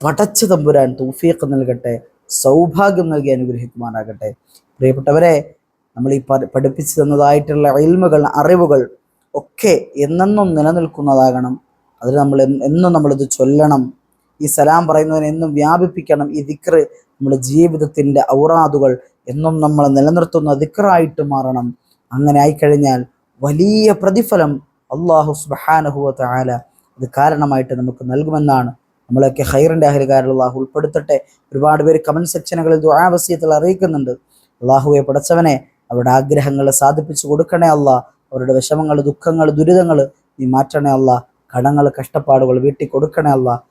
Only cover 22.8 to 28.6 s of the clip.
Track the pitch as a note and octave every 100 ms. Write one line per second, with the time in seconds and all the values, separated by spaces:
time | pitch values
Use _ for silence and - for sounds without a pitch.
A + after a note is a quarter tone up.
22.8 | C#3 B2+ B2 _ _ _ C#3 D3 G3 G#3+
23.8 | G#3+ G#3 F#3+ G3 A#3 G3 D3+ C3+ - _
24.8 | - D3 F3 D#3+ D3+ D3 D3 C#3 - D#3+
25.8 | D3+ C#3 C#3 C3 B2+ B2+ B2+ A#2+ - _
26.8 | _ - B2+ - C#3+ D3+ C#3+ C3+ B2+ B2+
27.8 | B2+ B2 B2+ C3 D#3 D#3 D3 C3